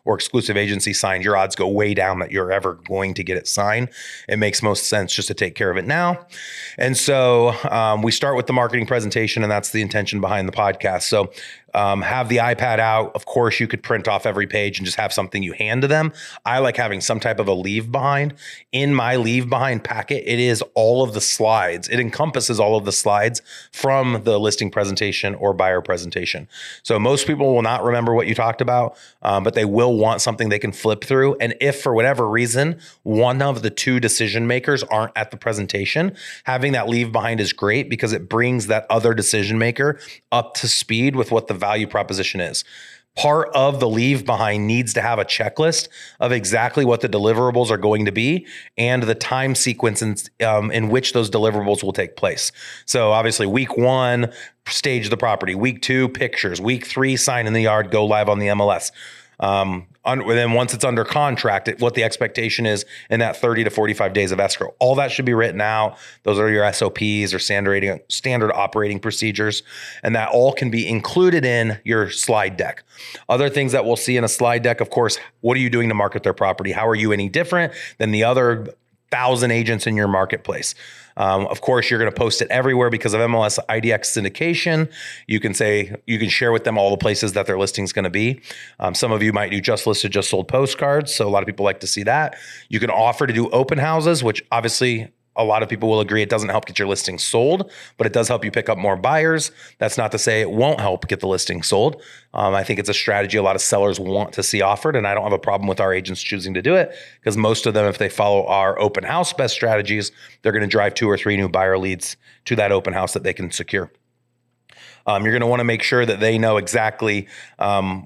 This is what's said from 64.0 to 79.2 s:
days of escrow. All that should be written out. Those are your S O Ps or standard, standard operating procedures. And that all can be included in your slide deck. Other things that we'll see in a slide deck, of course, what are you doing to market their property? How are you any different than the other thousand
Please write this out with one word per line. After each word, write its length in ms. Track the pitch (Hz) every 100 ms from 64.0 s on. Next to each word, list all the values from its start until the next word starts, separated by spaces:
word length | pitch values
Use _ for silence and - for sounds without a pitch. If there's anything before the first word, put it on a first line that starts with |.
| 98
days 200 | 101 95
of 80 | 92
escrow. 340 | 98 - - -
All 160 | 123 131
that 160 | 135
should 120 | -
be 80 | 127
written 280 | 113 113 92
out. 360 | 107 110 107 - - -
Those 160 | 104 101
are 100 | 107
your 140 | 104
S 180 | 104 -
O 80 | 98
Ps 420 | - 107 104 98
or 60 | 92
standard, 640 | - 101 98 98 98 87 -
standard 420 | - 131 123 107
operating 460 | - 98 110 104 101
procedures. 640 | 110 - 110 101 107 - - - - -
And 140 | - 113
that 140 | 107
all 220 | 123 131
can 180 | - 123
be 180 | 113 92
included 560 | 113 - 175 185 170
in 340 | 127 120 113 104
your 260 | 110 113 101
slide 460 | - - 110 95 92
deck. 260 | 90 - - - - - -
Other 200 | 127 143
things 220 | 143 131
that 140 | 127
we'll 100 | 110
see 220 | 113 127 127
in 80 |
a 40 | 113
slide 360 | - 120 120
deck, 160 | 120 117
of 100 | 113
course, 300 | 127 113 - - _
what 160 | 117 131
are 40 |
you 100 | 123
doing 180 | 117 113
to 60 |
market 300 | 104 101 104
their 100 | 98
property? 380 | - 98 92 95
How 160 | 95 113
are 80 | 110
you 160 | 110
any 160 | 104 98
different 440 | 123 170 180 165 - - -
than 120 | 110
the 140 | 107
other 420 | 117 127 120 113 101 - _ _ -
thousand 400 | 127